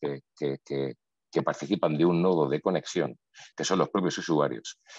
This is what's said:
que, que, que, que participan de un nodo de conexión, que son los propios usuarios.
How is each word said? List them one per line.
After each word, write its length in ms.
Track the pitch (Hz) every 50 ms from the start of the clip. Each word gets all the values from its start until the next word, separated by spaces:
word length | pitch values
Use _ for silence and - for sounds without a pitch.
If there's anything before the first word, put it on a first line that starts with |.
que, 200 | - 71 71 67 - _ _
que, 220 | - - - 139 139 _
que, 300 | - 139 - 69 67 - _ _ _ _ _ _ _
que 120 | - 80 71
participan 520 | 76 73 - - 71 101 85 - 80 76
de 100 | 76 82
un 160 | 87 87 85
nodo 280 | 87 95 90 80 73 67
de 100 | 71 76
conexión, 600 | - 95 90 76 - - - 90 76 64 60 - _ _ _ - - - -
que 80 | - -
son 140 | - 254
los 120 | 87 78 -
propios 280 | - 98 90 82 -
usuarios. 640 | - 87 - 82 76 71 - 60 57 - - - _ _ - -